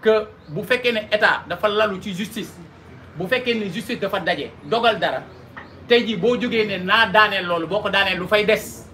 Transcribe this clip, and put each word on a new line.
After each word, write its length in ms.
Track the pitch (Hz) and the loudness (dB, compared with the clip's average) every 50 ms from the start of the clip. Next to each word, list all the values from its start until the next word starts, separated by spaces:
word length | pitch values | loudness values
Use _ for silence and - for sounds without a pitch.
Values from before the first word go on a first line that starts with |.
que 260 | - 220 220 214 214 - - - - - | 4 4 4 4 2 -4 -14 -20 -16 -10
bu 140 | 147 180 208 | -8 -8 -2
fekkee 280 | - 254 247 - 247 | -2 -2 0 2 0
ne 80 | 233 214 214 - | 0 0 -2 -2
état 320 | 214 208 220 190 151 117 - - | -2 2 4 2 2 2 -2 -8
dafa 200 | 175 170 - 214 | -8 -2 0 0
lalu 300 | 202 214 220 214 196 180 | 2 2 0 0 0 -4
ci 120 | - 208 190 | -8 -8 -8
justice, 380 | 170 214 214 - 220 185 156 - - 170 - - - - - - - - - - | -8 -8 -8 -8 -10 -10 -10 -12 -18 -20 -20 -20 -20 -20 -20 -20 -20 -20 -18 -10
bu 120 | 147 180 180 | -8 -4 -2
fekkee 280 | 175 - - 247 233 | -2 -2 0 -2 -2
ne 100 | 226 208 196 160 | -2 -2 -4 -6
justice 260 | 214 - - 247 - | -8 -6 -6 -6 -4
dafa 200 | 202 190 196 190 | -4 -4 -4 -2
daje 320 | 170 170 175 147 135 113 - - - | -2 -2 -2 -2 -4 -10 -12 -16 -6
dogal 340 | 147 185 233 233 233 214 180 | -2 -2 2 2 2 2 2
dara, 240 | 165 160 131 127 - - - - - - - - - - - - - - | -2 -2 -2 -4 -8 -12 -18 -20 -20 -20 -18 -20 -20 -18 -20 -20 0 4
tey 180 | 240 240 233 | 4 4 4
jii 120 | 208 226 185 | 2 -4 0
boo 200 | 170 233 247 240 | 2 0 2 2
jógee 260 | 208 240 214 226 214 202 | 0 -2 0 0 0 0
ne 100 | 196 185 180 | -2 -4 0
naa 240 | 185 202 220 226 202 | 2 4 4 4 4
daaneel 380 | 180 214 214 208 202 196 180 | 6 4 4 4 2 -2 -2
loolu, 220 | 175 175 170 165 156 | -2 -2 -2 -2 -2
boo 140 | 185 208 | -2 -2
ko 80 | 208 202 | -2 0
daaneel 300 | 190 196 196 190 185 175 | 0 0 0 0 0 -4
lu 80 | 180 180 | -2 2
fay 180 | 214 214 214 | 2 2 4
des. 400 | 202 214 190 - - - - - - | 4 2 2 0 -10 -14 -16 -18 -20